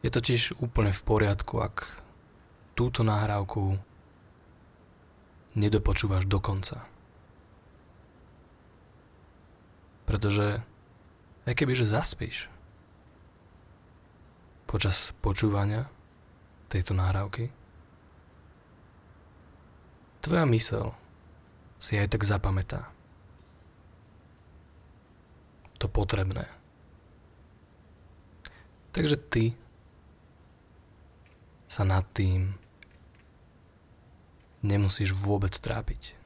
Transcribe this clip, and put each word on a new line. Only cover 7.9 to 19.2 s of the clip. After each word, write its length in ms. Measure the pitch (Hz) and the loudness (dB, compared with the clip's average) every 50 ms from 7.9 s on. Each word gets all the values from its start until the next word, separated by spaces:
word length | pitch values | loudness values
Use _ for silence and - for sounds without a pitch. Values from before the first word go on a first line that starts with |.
| - - - - - - - - - - - - - - - - - - - - - - - - - - - - - - - - - - - - - - - - - - - | -20 -20 -20 -20 -20 -20 -20 -20 -20 -20 -20 -20 -20 -20 -20 -20 -20 -20 -20 -20 -20 -20 -20 -20 -20 -20 -20 -20 -20 -20 -20 -20 -20 -20 -20 -20 -20 -20 -20 -20 -20 -8 -2
Pretože 560 | - 104 98 104 101 101 104 104 104 104 113 113 - - - - - - - - - - - - - - - - 127 | -2 0 2 2 2 2 2 2 2 0 -4 -8 -10 -20 -20 -20 -20 -20 -20 -20 -20 -20 -20 -20 -20 -20 -8 -6 -4
aj 80 | 120 | 0
kebyže 320 | - 156 127 127 123 120 107 | 0 0 0 2 2 2 2
zaspíš 640 | 104 127 165 - - - - - - - - - - - - - - - - - - - - - - - - - - - - - - - - - - - - - - - - - - - - - - - - - - - - - | 2 0 0 -2 -4 -4 -6 -8 -8 -12 -12 -14 -18 -20 -20 -20 -20 -20 -20 -20 -20 -20 -20 -20 -20 -20 -20 -20 -20 -20 -20 -20 -20 -20 -20 -20 -20 -20 -20 -20 -20 -20 -20 -20 -20 -20 -20 -20 -20 -20 -20 -20 -20 -20 -10 -4
počas 480 | - - - 98 92 - - - - - - | -2 0 2 2 2 2 0 -4 -6 -4 -2
počúvania 640 | 107 92 - 113 107 104 101 101 101 104 113 135 139 - - - - - - - - - - - - - - - - | -2 0 2 2 2 2 2 0 0 0 -2 -4 -8 -12 -20 -20 -20 -20 -20 -20 -20 -20 -20 -20 -20 -20 -20 -12 -4
tejto 240 | - 95 90 - | -4 -2 -2 0
nahrávky, 560 | 95 92 92 92 92 95 98 98 - - 113 123 - - - - - - - - - - - - - - - - - - - - - - - - - - - - - - - - - - | 0 0 2 2 0 0 -2 -4 -6 -6 -8 -8 -8 -14 -20 -20 -20 -20 -20 -20 -20 -20 -20 -20 -20 -20 -20 -20 -20 -20 -20 -20 -20 -20 -20 -20 -20 -20 -20 -20 -20 -20 -20 -20 -20 -20